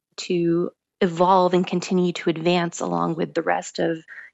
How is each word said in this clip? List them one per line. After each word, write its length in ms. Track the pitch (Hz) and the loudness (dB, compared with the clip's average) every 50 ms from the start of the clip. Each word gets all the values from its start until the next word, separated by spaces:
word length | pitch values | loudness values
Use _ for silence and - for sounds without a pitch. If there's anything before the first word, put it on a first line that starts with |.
| _ _ _ - | _ _ _ -16
to 520 | - - 185 175 170 170 170 170 175 - - _ _ _ _ _ | -6 -2 -2 0 2 2 2 0 0 -4 -6 _ _ _ _ _
evolve 540 | 208 185 165 165 180 175 190 190 180 180 180 | -2 0 2 2 4 4 6 6 4 4 4
and 100 | 180 185 | 2 2
continue 460 | - - 180 170 - 190 185 180 180 170 | 2 -2 -4 -2 0 0 2 2 0 -2
to 160 | - - 180 | -2 -2 -2
advance 500 | 165 165 160 175 175 180 170 170 - - | -2 0 0 0 2 2 0 -2 -4 -6
along 360 | - - 175 170 170 170 165 | -6 -4 -2 -2 0 -2 -2
with 180 | 156 175 156 147 | -2 -4 -4 -4
the 80 | 165 | -4
rest 380 | 160 175 175 175 180 - - - | 0 0 -2 -2 -2 -8 -6 -4
of, 180 | 170 165 165 160 160 - - - - - | -2 -2 -2 -4 -8 -16 -20 -20 -20 -20